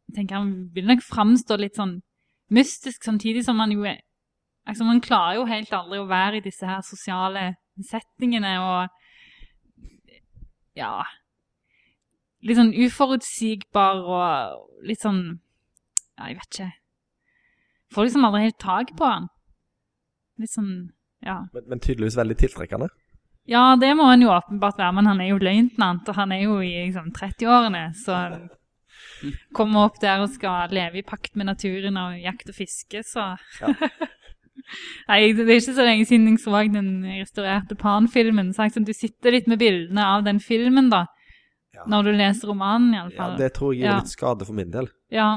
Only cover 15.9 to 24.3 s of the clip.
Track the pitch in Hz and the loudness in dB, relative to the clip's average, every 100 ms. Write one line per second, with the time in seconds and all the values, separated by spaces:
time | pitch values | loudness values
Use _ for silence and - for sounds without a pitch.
15.9 | - - - - 180 - - 185 - _ | -10 -10 -14 -14 -14 -16 -12 -12 -14 _
16.9 | _ _ _ _ _ _ _ _ _ _ | _ _ _ _ _ _ _ _ _ _
17.9 | 202 240 262 233 208 220 - - 185 - | -2 0 4 2 2 0 -2 -4 -4 -4
18.9 | 170 277 190 175 - _ _ _ _ _ | -2 -2 -2 -6 -14 _ _ _ _ _
19.9 | _ _ _ _ - 226 - 202 180 180 | _ _ _ _ -14 -10 -8 -8 -8 -14
20.9 | - _ _ - 190 190 120 120 123 - | -20 _ _ -12 -12 -12 -14 -10 -6 -4
21.9 | 120 110 120 113 113 135 - 87 - 156 | -2 -2 -2 -2 0 0 0 -10 -8 -8
22.9 | - _ _ _ _ - 240 254 262 269 | -10 _ _ _ _ -2 4 6 6 4
23.9 | 302 269 247 240 | 4 8 8 8